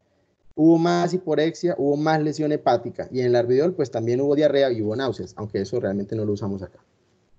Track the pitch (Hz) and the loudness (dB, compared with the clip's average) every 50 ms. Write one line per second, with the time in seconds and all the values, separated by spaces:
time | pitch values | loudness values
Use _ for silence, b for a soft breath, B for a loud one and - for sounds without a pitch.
0 | _ _ _ _ _ _ _ _ _ - - - 156 165 165 165 165 175 175 175 | _ _ _ _ _ _ _ _ _ -12 -2 4 6 6 6 6 4 2 2 2
1 | 175 170 165 180 - 156 151 147 151 160 156 - - 175 - - 139 143 143 143 | 0 0 -2 -2 -2 -2 0 2 2 0 0 -2 -2 -2 -2 0 0 0 0 0
2 | 151 160 160 160 151 156 143 147 156 147 151 147 - 139 123 117 - 120 - - | 2 2 2 2 0 -2 -2 -2 -2 -2 -2 0 2 2 2 2 0 -6 -10 -10
3 | 82 - - 127 123 123 120 120 113 117 127 135 151 185 180 160 147 123 - 117 | -12 -8 -4 -2 0 2 2 2 2 2 2 2 2 0 0 -2 -4 -4 -4 -4
4 | 110 117 123 127 139 143 143 143 156 147 135 139 139 131 120 110 107 104 107 127 | -2 -2 0 0 0 0 2 2 2 2 4 4 2 2 0 -2 -2 -4 -4 -4
5 | 135 127 110 - 92 - - - 107 104 - 104 98 - - 120 - 101 98 101 | -4 -4 -4 -6 -8 -12 -12 -12 -10 -6 -4 -6 -6 -4 -4 -4 -2 -2 -4 -4
6 | 101 101 113 110 107 104 104 98 107 98 101 95 95 - _ - _ _ _ _ | -6 -6 -6 -6 -4 -4 -4 -4 -4 -6 -8 -8 -10 -14 _ -20 _ _ _ _
7 | _ _ _ _ _ _ _ | _ _ _ _ _ _ _